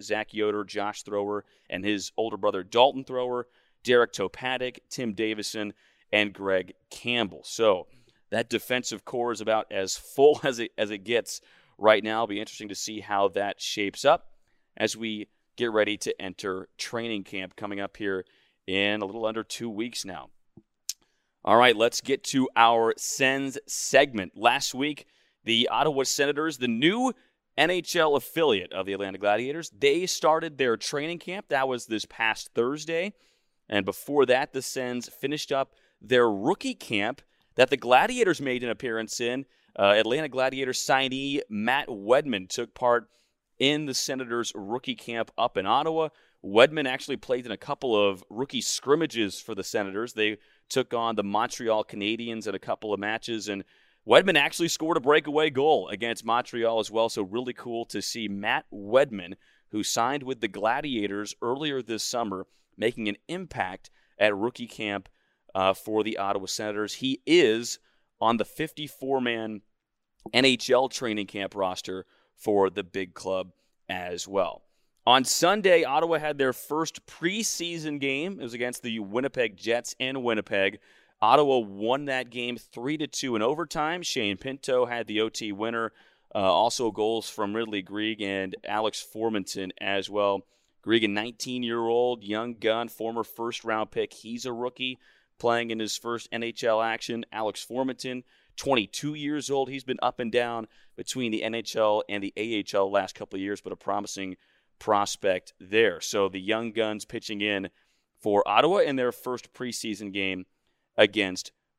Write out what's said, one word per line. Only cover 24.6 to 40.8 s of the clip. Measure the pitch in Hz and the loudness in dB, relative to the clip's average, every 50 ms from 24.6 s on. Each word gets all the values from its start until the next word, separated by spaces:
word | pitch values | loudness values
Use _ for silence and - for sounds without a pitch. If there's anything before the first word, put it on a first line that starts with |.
| - - - | -2 -4 -4
week, | 127 139 151 147 - - _ _ _ _ _ _ _ - | -4 -4 -4 -4 -8 -14 _ _ _ _ _ _ _ -2
the | 113 113 113 120 - | 0 2 2 2 2
Ottawa | 107 117 143 160 143 135 131 | 2 2 2 2 2 0 0
Senators, | - - - 143 143 147 143 156 160 147 | 0 2 0 2 2 2 0 -2 -4 -4
the | 127 123 120 | -2 -2 -2
new | 113 113 143 170 208 240 254 262 - _ _ _ _ _ _ _ - - | 0 2 2 2 2 2 -2 -2 -2 _ _ _ _ _ _ _ 0 0
N | 151 165 | 2 2
H | 185 180 156 - - | 2 -2 -4 -2 0
L | 175 160 151 143 | 2 4 4 4
affiliate | 131 - - - 160 165 143 110 95 90 - - | 2 0 -2 -2 2 4 4 4 2 0 -6 -8
of | 95 95 | -6 -4
the | 98 98 | -4 -2
Atlanta | 95 101 95 95 95 | -4 -4 -4 -4 -2
Gladiators, | 101 101 104 110 123 131 147 165 160 - _ 101 | 2 2 2 2 0 -2 -6 -8 -10 -12 _ 2
they | 131 143 143 170 185 | 2 4 4 4 0
started | 175 - - - 156 156 160 160 165 147 | -2 -4 2 4 4 4 4 0 -4 -2
their | 131 135 123 113 110 | 0 2 2 2 0
training | - - - 143 147 160 175 170 | -2 -6 -6 -4 -4 -6 -8 -8
camp. | - 180 180 202 - - | -10 -10 -10 -10 -6 -2
That | 143 135 135 135 | 0 0 0 0
was | 127 120 - | -2 -4 -4
this | - 113 107 - | -4 -4 -4 -4
past | - - - 117 113 107 - - - - | -6 -4 0 0 0 0 -2 -6 -8 -2
Thursday. | - 117 123 147 151 151 156 165 165 180 208 - _ _ _ _ _ _ _ _ _ _ - | 0 0 0 -2 -6 -6 -4 -4 -4 -4 -4 -8 _ _ _ _ _ _ _ _ _ _ -2
And | 107 101 95 | -2 0 0
before | 98 92 - - - 143 147 131 | 0 -4 -6 -6 -2 4 4 6
that, | 123 123 127 147 - - | 6 6 2 2 -2 -6
the | 131 123 | -8 -8
Sens | - - 135 127 123 123 123 117 - | -6 -6 -6 -6 -4 -6 -8 -8 -10
finished | - - - 139 147 151 - - 143 | -14 -8 -6 -6 -4 -4 -4 -4 -2
up | 135 135 _ _ _ _ _ _ _ | -2 -2 _ _ _ _ _ _ _
their | - 107 127 123 120 117 | -2 2 4 6 6 6
rookie | 104 98 101 139 139 - - 262 247 | 4 0 0 0 -2 0 -2 -8 -8
camp | - - - 117 101 101 110 139 - _ _ _ _ _ _ - | -8 -8 -4 -2 -2 -2 -2 -4 -8 _ _ _ _ _ _ 4
that | - 127 - | 4 6 6
the | 143 | 6
Gladiators | 120 117 120 123 131 165 226 254 247 226 185 156 - | -2 2 6 6 6 6 4 2 2 2 2 2 0
made | 143 131 123 123 123 | 0 -2 -2 -2 -2
an | 120 | -4
appearance | 110 107 135 123 113 113 113 110 - - | -6 -4 -4 -6 -4 -4 -6 -6 -6 -4
in. | 120 117 127 135 139 _ _ _ _ _ - - | -2 -2 -2 -4 -6 _ _ _ _ _ -2 4
Uh, | 95 - 202 110 | 6 6 8 6
Atlanta | 107 110 123 151 156 143 | 6 4 2 0 -2 -2
Gladiators | 123 131 127 131 131 135 135 127 123 | -2 0 0 0 0 -2 -4 -2 -2
signee | - | -4